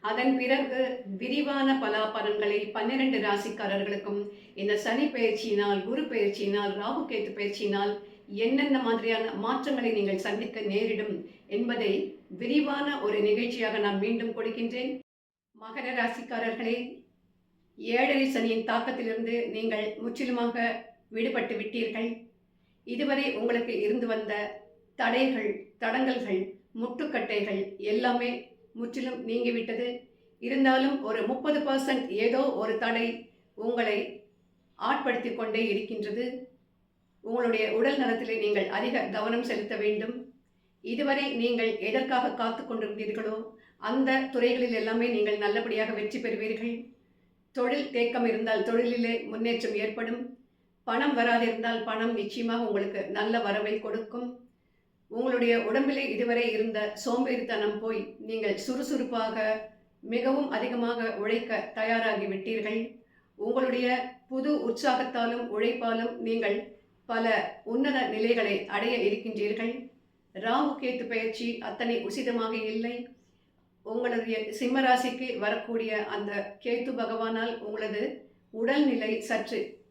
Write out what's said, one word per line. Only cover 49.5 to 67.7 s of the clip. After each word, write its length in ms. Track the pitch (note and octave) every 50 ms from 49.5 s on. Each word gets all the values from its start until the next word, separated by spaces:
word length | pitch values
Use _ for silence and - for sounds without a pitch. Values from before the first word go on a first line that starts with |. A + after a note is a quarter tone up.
| A#3 A#3 - - G#3 G#3 G#3+
ஏற்படும். 380 | G#3+ - A#3 A3+ A3+ A#3+ B3 C4 - - - - _ _ _ _ _ _ _ _ -
பணம் 280 | A3+ A#3+ C#4+ C#4+ C4+ A#3+
வராதிருந்தால் 600 | A#3 A#3 A#3 A#3 A#3 A3+ A3+ A3+ A3+ A#3 A3+ A3+ G#3+ A3+
பணம் 260 | A3 A3 A3+ A#3 A#3 G3+
நிச்சயமாக 480 | G3+ G#3 - C4 A#3 A3+ A3+ A#3 A#3+ G#3+
உங்களுக்கு 340 | G#3 F#3+ G3 G3 - G3 F#3 - G3+ G#3
நல்ல 220 | G#3 A3 A3+ A#3 A3 G3+
வரவை 260 | G3+ G#3+ G#3 G#3+ G#3+ G#3+ A3
கொடுக்கும். 420 | G#3+ G#3+ A3+ A3 - - A#3+ B3 B3 B3+ - - - _ _ _ _ _ _ _ _ _ _ _ _
உங்களுடைய 420 | G#3+ A3+ B3+ C4 B3 A#3+ A#3 A#3 A#3 A#3 - G#3+
உடம்பிலே 340 | A3+ C4+ C#4+ C#4 C#4 C#4 C#4 G#3+ -
இதுவரை 320 | - B3 A#3 A#3 A#3 A#3 A3+ G#3+
இருந்த 260 | G#3+ A3 A#3 G#3+ G#3+ G#3+ G#3+ G#3 - -
சோம்பேறித்தனம் 760 | B3+ A#3 B3+ C4+ C4+ B3 A#3 G#3 - - G#3 G#3 G#3 G#3 G#3 A3
போய் 180 | A3+ A3 G3+ - - - - - -
நீங்கள் 320 | A3+ A3 G#3+ G#3 G3 F#3+ -
சுறுசுறுப்பாக, 720 | - B3 C4 D4 - D4 B3 B3+ - A#3+ A3+ A3 A3 A3+ A3+ G#3+ G#3+ A3 G#3+ - - - - _ _ _ _ - A3 A3+
மிகவும் 360 | A#3 A#3+ C4 C4+ C#4+ C#4+ - - G#3+
அதிகமாக 520 | B3 B3 A#3+ A#3+ A#3 A#3 A#3+ A3+ A3+ A3+ - F#3+ G3+
உழைக்க 360 | A3 A#3 A#3 A#3+ - A3 - - - - -
தயாராகி 480 | A3 A3+ A#3 A3+ A3+ A3 G#3 G3 G3+ G3+
விட்டீர்கள். 500 | F#3+ F#3+ F#3+ A3 A3+ A3 G#3+ G#3+ A3 A3+ A3+ C4+ - - - _ _ _ _ _ _ -
உங்களுடைய 500 | G#3 A#3 B3 C4 B3+ B3+ A#3+ B3 B3 B3 B3+ B3 B3+ - - - _ _
புது 220 | C4 C4 - D4 D4+ A#3+ A3+ A#3
உற்சாகத்தாலும் 760 | A#3 - - C#4 B3+ B3+ B3+ B3+ - B3 A#3 A#3 A#3+ A#3+ A#3+ - G3+
உழைப்பாலும் 600 | G#3+ G#3+ A#3 A#3+ - A#3+ A3+ A3+ A3+ A#3 A#3 - - A#3 A3+
நீங்கள் 280 | A3+ A3+ A3+ G3+ G3+ A#3+ - - - - _ _ _ _ _ -
பல 160 | A#3 A3+ A3+ A3+ A3 G3 - - - - - G#3